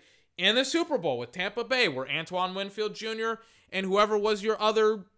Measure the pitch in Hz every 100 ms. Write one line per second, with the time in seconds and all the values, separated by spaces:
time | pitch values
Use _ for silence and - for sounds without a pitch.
0 | _ _ _ - 185 233 269 330 339 269
1 | 165 123 120 180 185 214 220 254 220 127
2 | 131 147 165 180 185 185 196 202 214 -
3 | 220 220 226 220 - _ _ 185 190 196
4 | 208 214 208 208 214 214 214 214 214 220
5 | 185